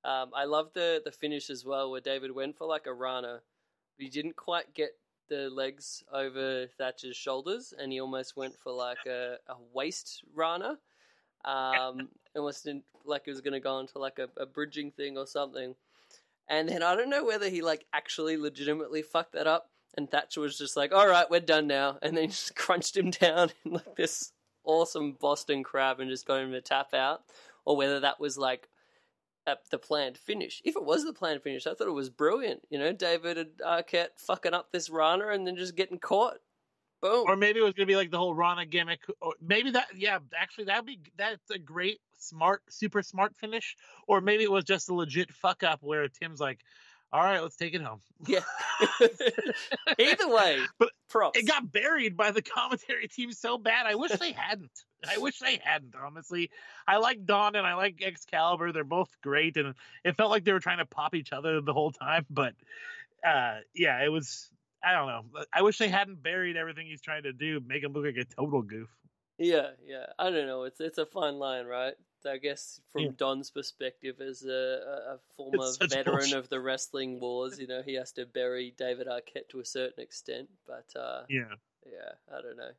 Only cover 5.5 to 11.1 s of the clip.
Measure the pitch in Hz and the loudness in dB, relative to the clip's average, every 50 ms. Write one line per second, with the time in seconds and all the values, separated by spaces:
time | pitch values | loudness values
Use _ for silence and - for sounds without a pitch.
5.5 | 131 135 135 135 143 143 - - - - _ _ 139 139 135 135 127 135 135 135 | -4 -4 -4 -4 -6 -10 -14 -14 -14 -14 _ _ -4 -4 -4 -4 -4 -4 -4 -2
6.5 | 131 127 127 127 _ - 135 127 - - - 127 120 - - 139 131 135 139 170 | -2 -4 -6 -8 _ -6 -6 -6 -6 -8 -12 -12 -12 -8 -6 -4 -4 -4 -4 -6
7.5 | 202 240 254 - - - 139 135 131 131 131 131 131 131 131 - - 139 131 131 | -6 -6 -8 -16 -14 -10 -8 -6 -6 -6 -6 -6 -6 -8 -8 -8 -10 -10 -10 -10
8.5 | - _ _ 131 127 123 123 123 123 - - 131 127 123 123 123 123 - _ - | -10 _ _ -10 -6 -6 -4 -6 -6 -8 -8 -8 -6 -6 -6 -8 -8 -12 _ -16
9.5 | 127 123 120 120 123 131 139 160 185 - - - - - _ _ - 156 160 165 | -16 -16 -16 _ -6 -4 -4 -4 -6 -8 -12 -14 -18 -18 _ _ -4 -2 0 0
10.5 | 170 180 196 240 302 - _ _ _ _ _ _ | 0 -2 -4 -6 -6 -8 _ _ _ _ _ _